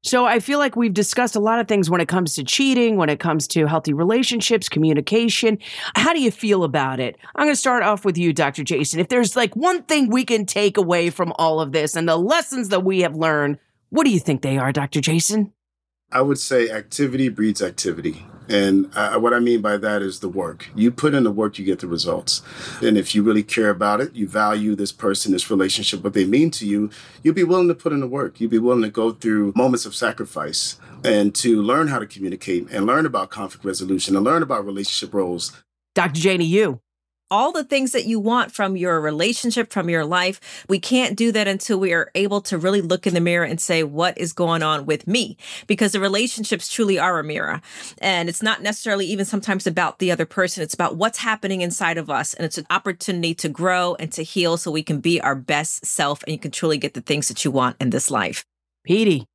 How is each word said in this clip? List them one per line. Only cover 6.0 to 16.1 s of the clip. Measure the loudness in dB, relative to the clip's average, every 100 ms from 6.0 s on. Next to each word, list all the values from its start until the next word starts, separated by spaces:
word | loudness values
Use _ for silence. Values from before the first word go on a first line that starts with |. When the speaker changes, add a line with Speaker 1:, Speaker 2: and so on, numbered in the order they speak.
| 2
Speaker 1:
do | 4
you | 2
feel | 0 2 2
about | 2 0 -2 -2
it? | -6 -6 -12 0
I'm | 2
gonna | 2
start | 2 2
off | 2 2 0
with | 2
you, | 2
Doctor | 2 0 0
Jason. | -4 -2 -2 -2
If | 0
there's, | 2 2 2
like, | 0 0
one | 0 0
thing | 0 2 2
we | 0 2
can | 0 0
take | 2 2 2
away | 2 2 0
from | 0 -4 2
all | 2 2
of | 0
this | 0 0 0
and | 2
the | 2
lessons | 2 2 0 -6 -2
that | 0
we | 2 2
have | 2 2
learned, | 0 2 0 -2 _ _ _
what | 2
do | 4
you | 4
think | 2 0
they | 0 0
are, | 0
Doctor | 0 -2 -2
Jason? | 2 2 2 0 -2 _ _ _ _ _ _